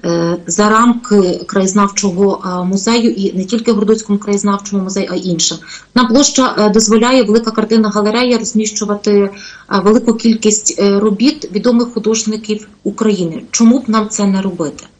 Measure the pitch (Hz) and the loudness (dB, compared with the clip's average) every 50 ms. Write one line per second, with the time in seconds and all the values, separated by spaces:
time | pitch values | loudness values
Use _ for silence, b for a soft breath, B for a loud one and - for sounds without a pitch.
0 | - 170 170 170 170 170 175 175 - - 165 - 208 214 220 220 233 240 233 240 | -2 -2 -2 0 0 -2 -2 -4 -6 -6 0 0 2 2 4 4 4 4 2 0
1 | - - 208 202 190 180 170 - - - - 196 190 190 185 208 202 202 - - | 0 2 2 4 4 2 0 -4 -6 -4 -2 0 0 2 2 2 0 0 -2 -2
2 | 208 196 175 180 202 196 190 - - 185 180 180 180 180 196 196 - 226 233 240 | -4 -2 0 2 0 0 0 -2 -6 -8 -6 -4 -4 -2 -2 -2 0 0 0 2
3 | 220 233 - 190 196 190 - 180 190 - 233 220 226 - 226 202 208 202 220 220 | 2 0 0 0 -4 -2 -2 -4 -4 -2 -4 -2 0 0 0 0 2 2 2 0
4 | - - 202 202 202 208 202 202 196 202 196 196 196 - 202 202 190 190 190 196 | 2 -2 -4 -4 -2 -2 -4 -2 0 -2 -2 -2 -4 -4 -4 -4 -4 -4 -4 -6
5 | 190 - 180 180 - 185 170 160 165 - 160 160 B B B B B B _ 247 | -6 -4 -6 -6 -4 -4 -2 -2 -2 -4 -4 -6 B B B B B B _ 0
6 | 247 233 220 262 285 - - - 262 247 - - 208 214 196 220 220 208 220 220 | 2 4 4 4 2 2 2 0 0 0 0 2 2 4 4 2 2 4 2 2
7 | 226 240 254 262 240 202 208 226 226 - - - 220 220 226 226 220 208 196 214 | 4 4 4 4 4 4 2 2 2 0 -2 -4 -2 2 2 2 2 2 0 0
8 | 208 208 214 233 254 247 240 220 220 - - 214 214 214 - - 220 196 208 208 | -2 0 0 0 0 0 0 0 -2 -2 -2 -2 -2 -2 -4 -6 -4 -4 -4 -4
9 | - 214 208 202 202 196 202 B B B B B B B - 196 180 202 220 247 | 0 2 2 2 2 0 -4 B B B B B B B -4 0 2 4 2 4
10 | - 240 220 - - 233 220 220 - 214 208 - - - - - 202 202 196 202 | 2 0 -2 0 2 0 0 2 2 0 0 0 -2 -4 -2 0 0 2 2 2
11 | 208 220 208 196 226 285 311 - - - 180 208 - 240 240 233 247 240 - 226 | 2 0 0 2 0 0 0 -2 -12 -6 -6 -2 0 2 2 2 0 0 -4 -4
12 | 202 220 220 220 - 214 214 220 - - 214 208 - - - _ _ - 202 - | -2 -2 -2 0 -2 -4 -4 -6 -4 -6 -6 -6 -6 -16 -20 _ _ -8 -4 0
13 | 226 220 202 185 175 165 160 - - - - - 233 226 240 277 - - 214 220 | 0 0 0 0 -2 -4 -6 -8 -12 -8 0 4 4 6 4 4 0 0 -2 -2
14 | 214 214 - - 202 196 190 190 196 196 175 165 165 143 - - - - _ _ | -2 -2 -4 -2 0 0 0 0 -2 -4 -4 -4 -6 -6 -6 -10 -20 -20 _ _